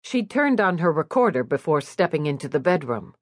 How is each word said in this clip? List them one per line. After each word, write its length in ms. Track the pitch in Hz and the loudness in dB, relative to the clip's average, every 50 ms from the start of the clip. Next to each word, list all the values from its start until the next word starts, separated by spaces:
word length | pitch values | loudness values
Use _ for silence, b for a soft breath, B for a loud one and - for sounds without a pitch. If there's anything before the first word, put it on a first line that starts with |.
She 220 | _ - - 247 214 | _ -2 -2 -2 -2
turned 380 | - - 262 294 285 262 220 | -2 -2 0 0 2 2 2
on 160 | 208 190 180 | 2 2 0
her 140 | 165 170 175 | 2 2 2
recorder 520 | 151 156 156 _ - 262 247 220 151 127 123 | 2 0 -2 _ 2 2 2 2 2 0 -2
before 380 | - 143 135 - 165 151 147 | 0 -2 -2 0 0 0 0
stepping 460 | 139 - - - 180 170 - 151 151 | 0 -4 -2 -2 0 0 0 -2 -2
into 200 | 147 143 131 - | -2 -2 -4 -6
the 120 | 135 - 147 | -4 -4 0
bedroom. 560 | 127 180 180 175 143 123 120 107 92 87 - _ | 2 2 0 0 0 -4 -6 -6 -6 -12 -20 _